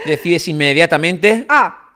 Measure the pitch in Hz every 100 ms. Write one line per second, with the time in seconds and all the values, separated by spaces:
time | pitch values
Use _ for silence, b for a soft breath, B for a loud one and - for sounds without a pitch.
0 | 262 151 170 170 - 151 143 143 165 156
1 | 165 180 202 226 277 294 185 - _